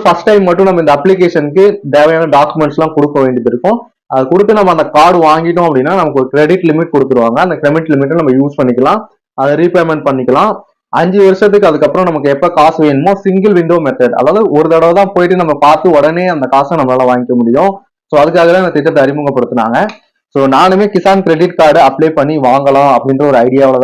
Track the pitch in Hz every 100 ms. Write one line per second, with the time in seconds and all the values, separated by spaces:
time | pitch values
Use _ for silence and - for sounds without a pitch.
0 | 202 170 - 208 185 175 190 170 165 196
1 | 185 190 175 160 147 160 202 - 143 147
2 | 151 160 160 143 147 160 147 147 156 151
3 | 147 147 131 123 117 120 185 233 - _
4 | - 131 135 180 208 214 190 165 147 151
5 | 170 180 160 156 165 175 170 135 143 185
6 | 156 135 127 143 156 185 175 156 165 143
7 | 135 123 117 127 180 151 143 156 160 139
8 | 139 170 147 131 139 143 127 123 139 214
9 | - _ _ - 135 147 170 175 165 156
10 | 139 135 127 139 208 190 - _ _ 123
11 | 170 202 190 190 208 202 185 151 147 165
12 | 180 151 143 139 175 - 151 165 151 139
13 | 170 196 196 190 208 180 165 175 143 131
14 | 123 - 139 196 208 147 160 165 165 180
15 | 196 185 180 185 165 143 147 151 185 151
16 | 147 170 180 160 131 135 175 165 127 127
17 | 127 123 123 123 117 131 196 196 _ _
18 | - 147 156 175 170 180 185 151 147 147
19 | 135 147 143 139 120 123 110 127 214 -
20 | _ _ _ 143 135 135 185 190 208 190
21 | 190 196 175 160 175 - 156 156 135 135
22 | 156 156 143 156 127 135 139 135 143 123
23 | 135 135 147 127 123 135 135 127